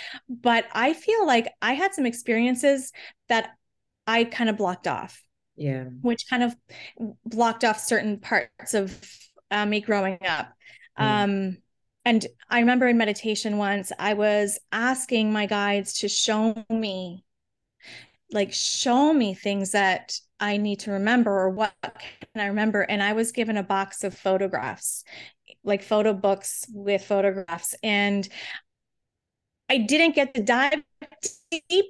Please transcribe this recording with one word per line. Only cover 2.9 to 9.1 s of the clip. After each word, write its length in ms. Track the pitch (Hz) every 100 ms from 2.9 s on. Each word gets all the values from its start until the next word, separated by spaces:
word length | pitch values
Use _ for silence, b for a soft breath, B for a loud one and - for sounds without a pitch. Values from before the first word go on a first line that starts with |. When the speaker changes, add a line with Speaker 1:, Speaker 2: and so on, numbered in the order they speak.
| B B B -
Speaker 1:
that 220 | 226 - - _ _ _ _
I 200 | - 233
kind 240 | 233 - 220
of 60 | 214
blocked 300 | 180 180 175
off. 360 | 120 - - _ _ _
Speaker 2:
Yeah. 300 | - 143 131 127 127
Speaker 1:
Which 280 | 240 233 -
kind 140 | 247
of 120 | 240 240 _ B B B 220 -
blocked 380 | 233 226 233 226
off 160 | 233 214
certain 400 | - 226 214 202
parts 540 | - 214 - - -
of, 260 | 214 196 - -